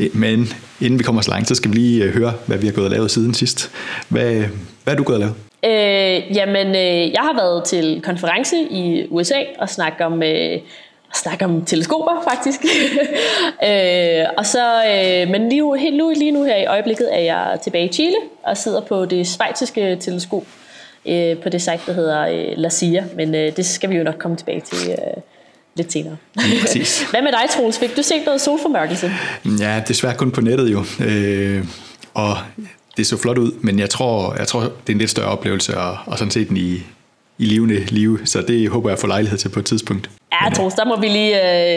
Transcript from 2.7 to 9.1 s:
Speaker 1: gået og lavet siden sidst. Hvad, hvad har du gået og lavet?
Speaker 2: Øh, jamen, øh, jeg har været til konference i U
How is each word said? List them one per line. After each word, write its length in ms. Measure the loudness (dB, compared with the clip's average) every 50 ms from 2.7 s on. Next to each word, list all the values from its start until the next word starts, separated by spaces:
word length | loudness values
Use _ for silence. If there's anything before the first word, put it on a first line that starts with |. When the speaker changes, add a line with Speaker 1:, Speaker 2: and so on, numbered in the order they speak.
| 0
Speaker 1:
gået 120 | 0 0
og 60 | 0
lavet 200 | 2 0 0 0
siden 220 | 2 2 2 2 2
sidst. 380 | 0 0 -2 -2 -4 -6 -8 -10 -12 -10 -10 -10 -10 -4 -2
Hvad, 240 | 0 0 2 2 2
hvad 140 | 0 0 -2 -4 -8 -12 -14 -18 -6 -2 0
har 80 | 0
du 80 | 2 2
gået 120 | 2 2
og 40 | 2
lavet? 160 | 0 0 -2 -6 -10 -18 _ _ 0
Speaker 2:
Øh, 680 | 2 2 4 4 4 4 2 2 2 2 0 0 0 0
jamen, 320 | 0 2 2 2 0 2 2
øh, 440 | 2 2 2 2 2 2 2 2 2
jeg 80 | 0
har 120 | 0 2 2
været 280 | 2 2 2 2 0 0
til 380 | 0 0 0 2 0 0 -2 -2
konference 500 | -4 -4 -2 -2 0 0 0 0 0 0 0 0 -2
i 340 | -2 -2 -2 0 0 0 -2
U 140 | -2